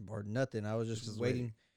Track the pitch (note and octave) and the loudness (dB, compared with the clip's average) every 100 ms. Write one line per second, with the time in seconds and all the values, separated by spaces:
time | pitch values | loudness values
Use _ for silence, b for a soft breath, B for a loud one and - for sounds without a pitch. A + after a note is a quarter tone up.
0 | G2 G#2+ G#2 A2+ C3+ A2+ G#2 A2+ A2+ A2+ | -6 -6 -2 2 2 0 0 0 0 -2
1 | A2+ G#2 B2 B2+ A#2+ A2 _ | -4 0 2 2 0 -6 _